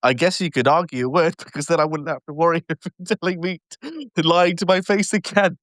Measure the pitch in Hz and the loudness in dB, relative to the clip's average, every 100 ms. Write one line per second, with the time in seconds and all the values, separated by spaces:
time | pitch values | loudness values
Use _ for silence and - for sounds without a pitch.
0 | 123 131 165 185 180 143 123 151 175 131 | 0 2 2 0 -4 0 4 4 2 -4
1 | 127 151 165 - - - 143 165 156 156 | -2 2 2 0 -12 -10 -2 2 2 -2
2 | 147 139 - 147 165 165 - 160 - - | -6 -8 -10 0 2 2 -2 -10 -10 -16
3 | 180 214 175 185 170 185 _ - 277 330 | -6 -4 -2 -4 -6 -8 _ -18 -14 -14
4 | 277 - 165 170 180 175 185 185 190 202 | -10 -2 2 4 4 2 0 0 2 0
5 | 202 214 - 202 196 160 | 0 -2 -2 2 2 0